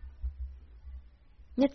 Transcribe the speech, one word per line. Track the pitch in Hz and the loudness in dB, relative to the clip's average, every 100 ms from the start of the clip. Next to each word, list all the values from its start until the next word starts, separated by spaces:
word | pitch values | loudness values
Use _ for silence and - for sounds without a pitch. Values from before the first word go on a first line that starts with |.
| - - - - - - - - - - - - - - - - | -12 -4 -4 -2 -6 -6 -14 -14 -10 -10 -12 -20 -20 -20 -4 6
Nhất | 269 | 6